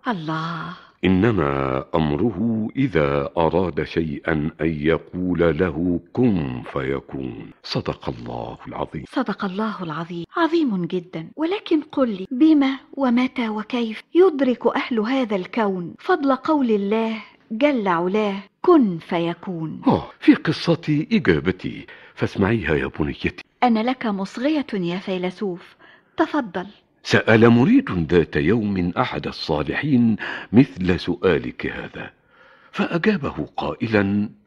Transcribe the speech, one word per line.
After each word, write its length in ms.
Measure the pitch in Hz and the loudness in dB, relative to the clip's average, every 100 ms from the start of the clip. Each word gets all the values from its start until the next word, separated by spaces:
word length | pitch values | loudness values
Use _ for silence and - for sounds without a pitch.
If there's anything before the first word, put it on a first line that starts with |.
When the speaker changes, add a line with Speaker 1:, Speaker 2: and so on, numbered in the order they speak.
| - | -6
Speaker 1:
الله. 640 | 208 156 156 165 165 165 175 - _ 180 | -6 -4 -6 -6 -8 -10 -14 -20 _ 2
Speaker 2:
إنما 800 | 190 151 104 71 69 67 65 69 85 | 4 4 2 0 0 -2 -4 -2 0
أمره 720 | 78 73 117 90 113 110 107 - | 0 0 -2 -2 -2 -2 -4 -2
إذا 540 | 135 85 73 71 69 - | 0 2 2 0 -2 0
أراد 460 | 80 82 92 76 | 2 2 0 -2
شيئا 480 | 73 - 82 69 - | -4 -2 -4 -4 -2
أن 340 | 80 76 - 80 | 0 -2 -2 -4
يقول 920 | 78 73 80 - 90 90 85 85 78 | 0 0 0 -2 -6 -2 2 2 2
له: 420 | 92 76 90 85 - | -2 0 -2 -2 -4
"كن 480 | - 123 95 71 62 - | 0 0 2 -2 -8 -8
فيكون." 800 | 69 65 69 - 67 65 57 55 - | -6 -4 -6 -6 -10 -10 -10 -16 -18
صدق 460 | - - - - - | -8 -6 -6 -8 -8
الله 480 | 60 58 60 57 60 - | -10 -10 -10 -10 -12 -14
العظيم. 360 | - 71 76 65 | -8 -8 -8 -8
Speaker 1:
صدق 360 | - 240 196 196 | -6 -4 -4 -6
الله 380 | 185 220 185 | -6 -6 -8
العظيم، 420 | 170 151 170 175 165 - | -10 -10 -8 -10 -8 -2
عظيم 480 | 330 339 294 190 170 | 0 2 0 0 -2
جدًا. 420 | 185 175 - 160 - | -4 -6 -12 -12 -6
ولكن 460 | 330 403 - 320 | -4 -4 -2 -2
قل 280 | - - 254 | -2 -2 -2
لي، 180 | 190 190 | -2 -6
بما 480 | 247 311 311 269 269 - | 2 6 6 4 0 -10
ومتى 560 | - 262 240 254 - 226 | -2 2 2 0 -2 -4
وكيف 520 | 214 208 247 233 214 - 320 | -4 -4 -4 -4 -6 -2 6
يدرك 600 | 381 294 269 233 - - | 6 6 0 2 2 0
أهل 240 | - 226 | -2 -2
هذا 360 | 214 269 240 208 | 0 0 0 -2
الكون 580 | 180 - 208 185 170 - | -2 -2 -2 -2 -6 -10
فضل 360 | - 359 277 262 | -2 0 2 0
قول 360 | - 311 254 | 2 2 4
الله 460 | 208 196 220 226 220 - _ _ | 2 2 0 -2 -6 -12 _ _
جل 360 | 220 285 269 196 | 0 2 2 2
علاه: 520 | 170 180 208 208 196 - _ | 2 2 0 0 -4 -10 _
"كن 360 | - 339 220 170 | 6 6 6 0
فيكون"؟ 840 | - 175 170 170 - 170 160 185 - | -4 -2 -2 -4 -8 -6 -6 -2 2
Speaker 2:
آه، 200 | 101 - - | 2 0 0
في 140 | - | 4
قصة 720 | 262 - 139 - 165 - 147 - | 4 4 -2 0 0 2 0 2
إجابتي، 720 | 220 123 78 85 92 - - - - - - | 0 4 2 2 -2 -6 -12 -16 -20 -20 -6
فاسمعيها 600 | 113 - 95 117 78 76 | -4 0 2 2 0 0
يا 160 | 67 - | -2 -4
بنيتي. 440 | 73 - 85 - - _ | -6 -4 -6 -8 -20 _
Speaker 1:
أنا 200 | 247 220 | 0 0
لك 220 | 226 262 240 | -2 -4 -4
مصغية 640 | 202 196 - 262 311 254 | -4 -6 -4 -2 -2 -4
يا 240 | 208 175 180 | -4 -4 -6
فيلسوف، 800 | 202 185 180 185 208 175 - _ - - _ - | -6 -6 -6 -6 -8 -8 -14 _ -20 -20 _ -4
تفضل. 500 | 320 311 233 180 190 - _ _ - | -2 -2 -4 -8 -10 -16 _ _ 0
Speaker 2:
سأل 420 | 110 - 110 117 | 0 6 6 8
مريد 640 | 120 139 262 - 92 78 | 8 6 4 2 -4 2
ذات 220 | 87 76 78 | 2 2 0
يوم 560 | 73 117 104 98 87 90 | 2 0 0 -2 -2 -2
أحد 300 | 127 76 78 | -4 -4 -8
الصالحين 880 | - - 76 73 - 143 127 117 104 - - - | -10 -4 -2 -2 -4 0 2 2 0 -6 -12 2
مثل 460 | 101 139 - 92 87 | 4 4 2 -2 0
سؤالك 680 | - 87 95 76 64 - 67 | -2 0 2 2 -2 -8 -8
هذا، 420 | - - - - _ _ _ _ _ _ | -8 -12 -12 -16 _ _ _ _ _ _
فأجابه 760 | - 202 170 190 196 117 - 73 - | -6 -4 0 0 0 -2 -6 -8 -6
قائلًا 720 | 76 - 117 107 98 101 104 - | -8 -4 0 2 2 0 -2 -8